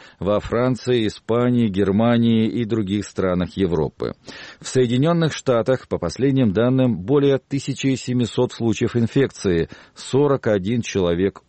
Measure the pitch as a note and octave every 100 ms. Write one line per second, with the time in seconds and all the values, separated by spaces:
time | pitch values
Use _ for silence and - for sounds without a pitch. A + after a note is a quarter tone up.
0 | - - F2+ G#2 - A2 B2+ B2 - B2
1 | G#2+ - - A2+ B2 B2 A#2 F#2+ G2 G2
2 | A#2 A#2 A#2 A2+ A2 A2 A#2 A2+ G2 G2+
3 | F#2+ - F#2 F2+ E2+ - F#2+ E2 D2 -
4 | A#1 - - - - - - C3 B2+ B2
5 | D3+ E3+ D#3+ - - A#2 A2 B2+ - F#2
6 | E2+ - C3+ C3+ A#2+ F#2 A#2+ C3 B2+ F#2+
7 | F#2 C#3+ C#3 C3+ - C#3 - C3+ C3+ C3
8 | - B2 A#2 - A#2+ - A#2 G#2 A#2 A#2+
9 | A2+ - B2 - G2+ E2+ D#2+ - - -
10 | - C3 D3 C3+ A2+ G#2 F#2 A#2+ - G2+
11 | F2+ E2+ F#2+ -